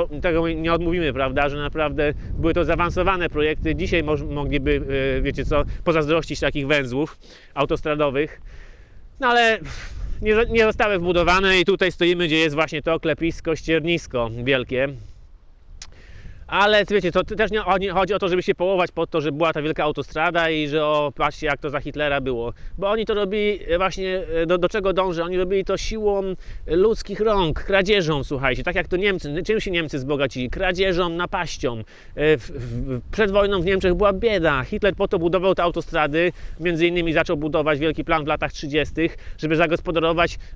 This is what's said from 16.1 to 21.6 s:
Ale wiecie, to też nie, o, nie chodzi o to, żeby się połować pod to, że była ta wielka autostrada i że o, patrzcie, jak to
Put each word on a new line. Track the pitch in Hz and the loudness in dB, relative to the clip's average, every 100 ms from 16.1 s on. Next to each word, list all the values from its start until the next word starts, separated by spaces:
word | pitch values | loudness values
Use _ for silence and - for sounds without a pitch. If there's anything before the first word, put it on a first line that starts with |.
| - - - - | -16 -16 -16 -2
Ale | 175 208 214 190 | 2 4 4 4
wiecie, | 202 175 | 2 2
to | 185 | 0
też | 180 214 220 | 0 0 0
nie, | 214 180 | 0 0
o, | 190 | 0
nie | 196 | 2
chodzi | 180 185 | 0 0
o | 190 | 0
to, | 196 | 0
żeby | 180 | 0
się | 175 185 | 0 0
połować | 180 190 170 | 2 2 0
pod | - 165 | -2 -2
to, | 165 | -2
że | 147 | -2
była | 147 165 | 0 0
ta | 156 | 0
wielka | 151 160 | -2 0
autostrada | 151 143 139 156 165 170 165 | 0 -2 -4 -2 0 2 2
i | 156 147 | 0 0
że | 151 151 | 0 2
o, | 151 147 131 | 2 0 0
patrzcie, | 151 - 151 | -2 -2 -4
jak | |
to | 143 | -2